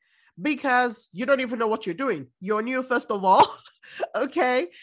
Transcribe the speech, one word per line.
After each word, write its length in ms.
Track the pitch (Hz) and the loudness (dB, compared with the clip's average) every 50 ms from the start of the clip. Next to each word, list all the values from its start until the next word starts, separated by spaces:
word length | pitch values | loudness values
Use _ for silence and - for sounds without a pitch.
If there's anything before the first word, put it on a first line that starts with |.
| _ _ _ _ _ _ _ - | _ _ _ _ _ _ _ -6
because 720 | 175 294 302 254 - 277 247 247 247 247 214 - - - | -4 -2 -2 -2 0 2 2 2 2 0 -2 -8 -14 -18
you 140 | - 170 247 | -10 -6 0
don't 160 | 254 277 262 | 0 2 2
even 160 | 262 226 247 226 | 2 -4 -4 -4
know 100 | 233 220 | -2 -2
what 180 | 220 220 214 | -2 -2 -4
you're 100 | 196 170 | -8 -6
doing. 320 | 165 269 269 202 151 131 - _ _ | -4 -2 -2 -2 -4 -6 -12 _ _
You're 220 | 185 190 214 214 | -6 -4 -4 -2
new, 220 | 220 240 262 254 254 | -2 -2 -4 -4 -2
first 260 | 254 254 240 - - | -2 -2 -2 -2 -2
of 160 | 226 202 190 | -4 0 4
all, 200 | 190 190 247 - - - - - - _ _ _ | 4 6 6 6 4 2 -8 -20 -20 _ _ _
<laughs> 320 | - - - - - - | -20 -10 -8 -8 -6 -4
okay? 540 | - 254 269 - 320 254 254 247 254 330 349 - - | -4 -4 -2 0 0 0 2 2 0 0 -2 -8 -16